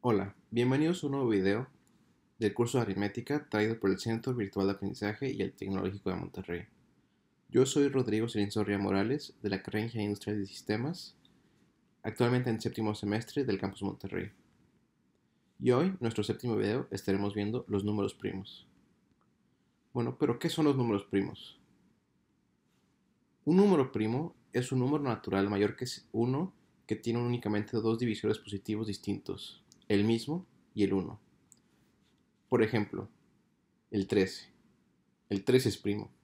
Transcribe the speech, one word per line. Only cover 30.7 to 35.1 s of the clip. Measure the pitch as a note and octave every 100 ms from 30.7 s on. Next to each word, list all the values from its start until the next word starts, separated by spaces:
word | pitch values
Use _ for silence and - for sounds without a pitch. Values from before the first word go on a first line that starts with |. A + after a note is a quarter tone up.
y | -
el | G2
uno. | F#2+ - - _ _ _ - _ _ _ _ _ _ _ _ _
Por | A#2+
ejemplo, | A2 A#2 G#2 F#2 G2 _ _ _ _ _ _ _ _
el | G#2 F#2+
trece. | G#2 F#2+ - - _ _ _ _ _ _